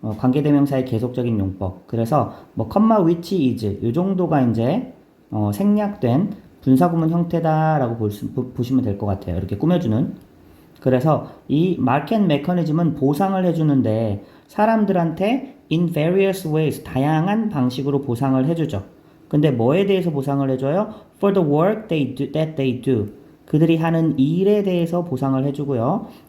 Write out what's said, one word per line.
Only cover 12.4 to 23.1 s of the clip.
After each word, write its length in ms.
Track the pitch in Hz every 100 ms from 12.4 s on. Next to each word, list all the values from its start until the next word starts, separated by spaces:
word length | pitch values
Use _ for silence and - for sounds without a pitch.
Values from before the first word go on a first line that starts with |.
| 175 180 160 156 165 151
보상을 460 | 135 151 190 190
해주는데 800 | 180 160 156 135 110 110 110 101 - - _
사람들한테 1080 | - 220 220 196 180 165 160 202 262 - - -
in 140 | 156 165
various 600 | 151 160 190 190 190 160
ways, 380 | 156 151 -
다양한 640 | - 127 147 156 180 220 214
방식으로 540 | 151 123 127 139 139
보상을 420 | 139 117 135 131
해주죠. 380 | 135 165 147 98 - - - - -
근데 220 | 147 151
뭐에 360 | 120 117 180 196
대해서 240 | 190 170
보상을 380 | 139 135 139 135
해줘요? 400 | 131 135 175 214 - - -
For 160 | 202
the 180 | 190 156
work 380 | 147 185 214 -
they 260 | 160 123
do, 160 | 131 139
that 220 | 151 156 156
they 260 | 135 117
do. 240 | 135 117 104